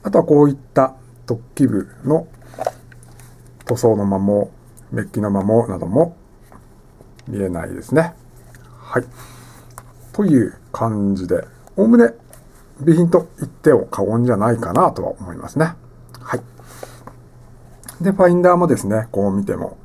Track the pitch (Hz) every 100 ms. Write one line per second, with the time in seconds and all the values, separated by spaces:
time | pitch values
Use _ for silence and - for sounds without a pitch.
0 | 208 165 160 147 147 139 - - 131 -
1 | - - - 113 - - 135 104 - -
2 | 131 160 165 - - - - - - -
3 | - - - - - - - 123 117 101
4 | 101 95 98 104 101 - - - - 120
5 | 101 - 104 101 98 113 117 92 87 113
6 | 170 - _ _ - - - - _ _
7 | - - - 107 95 85 82 90 - 139
8 | 170 - - - - - - - - -
9 | - - - - - - - - - -
10 | - - 202 135 101 - - - 113 107
11 | 101 98 87 - - - - - 220 233
12 | 233 - _ - - - - - 143 160
13 | 170 175 - - 127 - 196 117 117 -
14 | 98 113 123 107 110 113 85 110 175 -
15 | 87 - 87 85 - - 160 170 - -
16 | - - - - - - - - - -
17 | - - - - - - - - - -
18 | 170 196 180 175 175 175 175 120 101 110
19 | 113 101 101 98 98 90 92 -